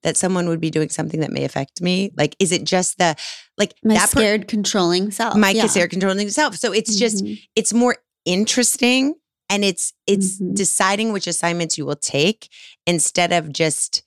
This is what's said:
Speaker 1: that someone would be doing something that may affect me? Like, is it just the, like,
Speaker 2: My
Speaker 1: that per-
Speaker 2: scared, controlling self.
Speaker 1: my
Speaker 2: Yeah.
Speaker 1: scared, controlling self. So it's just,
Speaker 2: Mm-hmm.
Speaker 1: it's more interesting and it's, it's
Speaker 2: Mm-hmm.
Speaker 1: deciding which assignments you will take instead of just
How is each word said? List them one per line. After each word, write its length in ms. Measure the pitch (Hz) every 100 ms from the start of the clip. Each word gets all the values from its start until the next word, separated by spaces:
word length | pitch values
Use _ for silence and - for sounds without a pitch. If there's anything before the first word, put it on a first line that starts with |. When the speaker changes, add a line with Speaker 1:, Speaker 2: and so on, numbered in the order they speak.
Speaker 1:
that 140 | - -
someone 320 | 185 185 175
would 120 | 165
be 100 | 160
doing 180 | 156 156
something 320 | - 160 160
that 100 | 143
may 140 | 135
affect 360 | 139 - 135 -
me? 300 | 180 185 196 -
Like, 180 | 151 -
is 100 | 190
it 140 | 175
just 340 | 151 185 180 -
the, 160 | 175 151 - - - -
like, 180 | 208 _
Speaker 2:
My 100 | 220
Speaker 1:
that 160 | 214 202
per- 100 | 277
Speaker 2:
scared, 280 | 214 214 214
controlling 640 | 220 190 208 175 175 202
self. 240 | 190 226 208
Speaker 1:
my 140 | 196
Speaker 2:
Yeah. 160 | 208 220
Speaker 1:
scared, 240 | - 175
controlling 380 | 180 190 190 208
self. 260 | 202 294 190
So 160 | 240
it's 240 | 202 220 208
just, 260 | 233 214
Speaker 2:
Mm-hmm. 100 | 202 214 _
Speaker 1:
it's 180 | - -
more 240 | 226 247 - _ _
interesting 920 | - 180 214 - 247 - 240 254 269 330 _ _ _
and 160 | 202
it's, 280 | 202 185 - - -
it's 260 | 196 190 190
Speaker 2:
Mm-hmm. 140 | 185
Speaker 1:
deciding 580 | 196 190 - 190 202 220
which 160 | 202 180
assignments 500 | 170 170 170 165 -
you 80 | 143
will 100 | 147
take 520 | - 139 160 220 - - - - -
instead 460 | 175 - - 175
of 200 | 175 160
just 500 | 139 160 147 - -